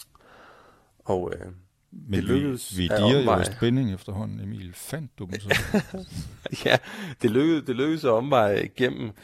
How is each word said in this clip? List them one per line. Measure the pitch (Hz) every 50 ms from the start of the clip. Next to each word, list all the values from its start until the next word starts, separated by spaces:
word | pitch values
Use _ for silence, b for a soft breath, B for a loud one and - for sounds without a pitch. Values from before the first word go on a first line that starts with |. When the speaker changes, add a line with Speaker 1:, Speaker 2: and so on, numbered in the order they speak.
| - _ _ B B B B B B B B B B B B B B B B B -
Speaker 1:
Og, | - 98 92 90 - -
øh, | 87 92 92 92 - - _ _ _ _ _
Speaker 2:
Men | - - - -
Speaker 1:
det | 98 92 85 110
Speaker 2:
vi, | 123
Speaker 1:
lykkedes | 139 143 143 127 113 - - 98 92
Speaker 2:
vi | 90 85
Speaker 1:
af | 107 104
Speaker 2:
dirrer | 104 113
jo | 135 139
Speaker 1:
omveje. | 127 110 104 92
Speaker 2:
i | 87 92 104
spænding | - 113 120 123 135 131 110 95
efterhånden, | 92 - - 101 110 110 104 101 110
Emil. | 101 98 110 101 95 90 87
Fandt | - - - 139 160 151 - _ -
du | 104
dem | 90 98 101
så? | 101 98 - - - - - 196 - - - 190 185
Speaker 1:
<laughs> | - - - - - - - - - - - -
Ja, | 131 - 123 - B B B 202 165 127 B
det | - 113
lykkedes, | 107 131 151 165 165 147 123
det | 131 120
lykkedes | 117 143 156 160 156 147
at | 127
omveje | 110 113 127 147 143 123 107 101 101 - -
igennem, | - - - 123 127 139 135 131 107 101 B